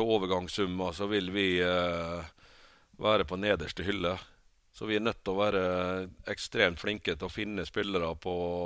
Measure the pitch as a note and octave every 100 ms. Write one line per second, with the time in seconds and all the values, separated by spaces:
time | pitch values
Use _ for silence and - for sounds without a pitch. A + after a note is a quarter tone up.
0 | A2+ A2 F#2 F#2 F2+ - F#2+ F2+ F2+ E2+
1 | G2+ G#2 F2+ G2+ F#2+ F2+ F2+ F2+ F2 E2+
2 | E2+ F2 E2 - - - - - _ -
3 | G#2+ G#2+ F#2 F#2 G#2 F#2 - - F2+ G2+
4 | F2 F#2 - - _ _ _ - A2 G#2+
5 | A2+ - - F#2+ G#2 G2 F#2 F2+ F2+ F#2
6 | F#2 - - G2+ - A#2 F#2+ E2+ G#2 G#2
7 | - D#2+ F#2 - G#2 G2+ E2 G#2 G2+ G2
8 | E2 D#2+ F#2+ F2 F2 F2